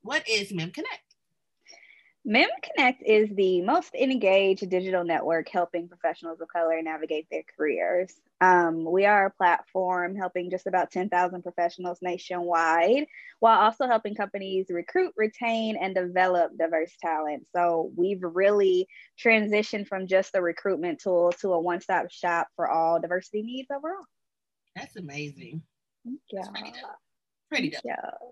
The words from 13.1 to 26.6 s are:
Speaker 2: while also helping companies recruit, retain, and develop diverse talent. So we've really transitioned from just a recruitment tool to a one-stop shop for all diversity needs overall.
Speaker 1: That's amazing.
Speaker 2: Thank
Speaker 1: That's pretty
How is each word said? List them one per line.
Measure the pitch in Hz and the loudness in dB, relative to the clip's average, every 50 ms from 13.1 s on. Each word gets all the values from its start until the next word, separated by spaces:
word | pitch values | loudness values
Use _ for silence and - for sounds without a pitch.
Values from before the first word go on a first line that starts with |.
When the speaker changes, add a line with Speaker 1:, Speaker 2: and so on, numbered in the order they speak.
| - - - - - _ | -10 -20 -20 -20 -6 _
Speaker 2:
while | - 226 226 180 | 4 6 6 6
also | 208 214 226 _ 277 | 6 4 2 _ 0
helping | 247 233 220 - 208 208 | 2 2 0 0 -4 -6
companies | 208 208 202 - 202 196 190 190 190 190 _ | -6 -8 -6 -6 -10 -8 -4 -4 -4 -2 _
recruit, | 180 170 170 - - - 370 339 - | -4 -6 -6 -2 -2 -2 -2 -2 -2
retain, | - 214 220 - - 240 226 226 226 226 220 220 143 | -2 -2 -2 -2 -4 -4 -2 -2 -2 -2 -2 -2 -2
and | 170 190 190 | -4 -2 -2
develop | 185 180 180 180 185 185 185 185 175 170 170 165 - | -2 -2 0 2 2 2 4 4 2 2 0 0 -2
diverse | 160 165 165 160 160 175 - _ | -2 0 0 -2 -2 -2 -8 _
talent. | - 170 160 156 156 151 151 - - _ _ | -4 -2 -2 -2 -2 -4 -6 -8 -10 _ _
So | 180 175 175 170 165 160 - - | 0 2 2 2 0 -2 -4 -2
we've | 170 175 190 202 185 180 | -2 0 0 0 -4 -6
really | 175 165 180 190 202 208 208 202 190 185 180 185 _ - - - _ _ - - | -4 0 2 4 4 4 4 4 4 4 2 0 _ -8 -20 -20 _ _ -2 2
transitioned | 233 226 220 214 208 208 208 208 - - 208 202 | 4 4 4 4 2 0 0 0 -2 -6 -8 -6
from | - 202 190 190 185 | -6 -8 -8 -4 2
just | 190 190 190 - - | 2 2 2 2 -2
a | 196 180 | -2 -2
recruitment | 170 165 - - 202 190 151 165 359 320 - | 0 -4 -2 -2 -2 -2 0 -2 -4 -6 -4
tool | - 202 180 175 175 175 175 - | -2 0 2 4 4 2 0 0
to | - 196 180 | -2 0 0
a | 165 | 0
one-stop | 165 175 175 185 - - 190 170 - 175 | 0 0 -2 -4 -4 -2 -2 -2 -2 -4
shop | - - - 175 170 170 - - _ | -8 -6 -2 -2 0 0 -2 -4 _
for | - 170 - | -4 -2 -2
all | - 165 165 165 170 170 | 0 2 2 2 2 0
diversity | 170 165 175 185 185 - - 214 214 | 0 -2 -4 -4 -4 -6 -8 -8 -8
needs | 226 247 262 262 _ | -6 -10 -12 -10 _
overall. | 277 277 285 320 370 392 330 _ _ _ _ _ _ _ _ _ _ _ _ _ _ | -10 -8 -6 -8 -10 -10 -12 _ _ _ _ _ _ _ _ _ _ _ _ _ _
Speaker 1:
That's | 180 262 277 _ | -16 -16 -16 _
amazing. | 214 185 147 139 147 151 147 143 - 175 - 147 165 - _ _ _ _ _ _ _ _ | -16 -16 -12 -10 -10 -10 -10 -12 -16 -18 -14 -14 -14 -14 _ _ _ _ _ _ _ _
Speaker 2:
Thank | 240 254 302 _ _ - | -14 -14 -14 _ _ -12
Speaker 1:
That's | 190 185 202 | -12 -12 -10
pretty | 202 202 | -12 -14